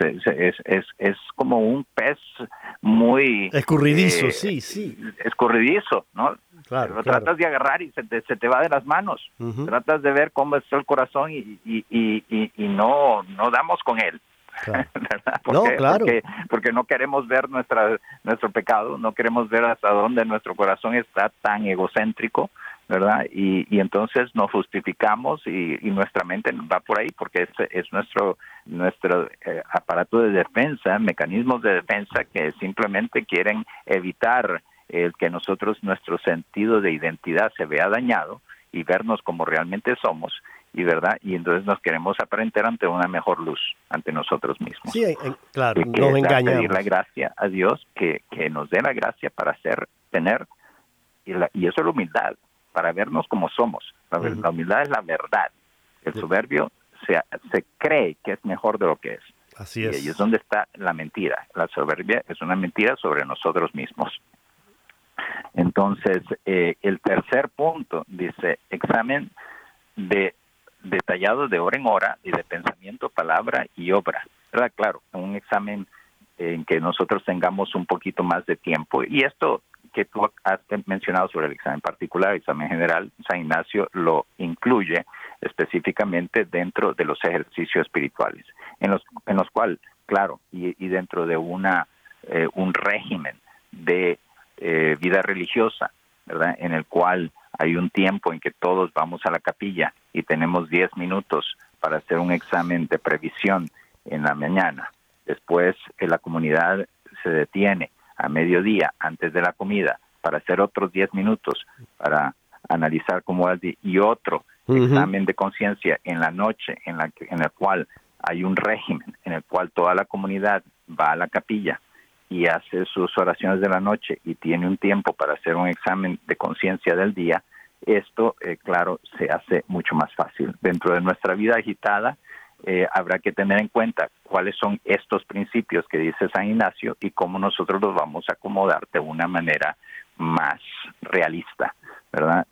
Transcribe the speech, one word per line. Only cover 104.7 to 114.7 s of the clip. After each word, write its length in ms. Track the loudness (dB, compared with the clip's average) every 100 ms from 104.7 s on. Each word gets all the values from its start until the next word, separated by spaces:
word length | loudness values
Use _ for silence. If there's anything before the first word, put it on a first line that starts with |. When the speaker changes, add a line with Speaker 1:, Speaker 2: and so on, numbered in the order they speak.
| -2 -12 -16 _ _
Speaker 1:
Después, 500 | -8 -8 0 4 4 0 -8 -6
eh, 80 | -2
la 120 | -2
comunidad 680 | -2 -2 2 2 2 0 -4 _ -20 -8
se 80 | -2
detiene 600 | 0 0 2 2 0 -4 _ _ -6
a 120 | -2
mediodía, 640 | 0 4 4 4 2 0 -2
antes 340 | -6 -4 -2
de 100 | 0
la 100 | 0
comida, 460 | -2 -2 0 0 -2 _ _
para 180 | -2 -2
hacer 220 | 0 2
otros 320 | 2 0 -2
diez 200 | 0 0
minutos, 520 | 0 0 0 -2 -6 -8 -20 -20 -4
para 380 | 0 2 0 -4 _ -10 -2
analizar 540 | 0 2 0 0 -2
cómo 220 | -2 2
vas 160 | 2 0
di-, 180 | -4 -6
y 160 | 0 4
otro 460 | 4 2 -2 -6 -6 _
Speaker 2:
Ujú. 180 | 2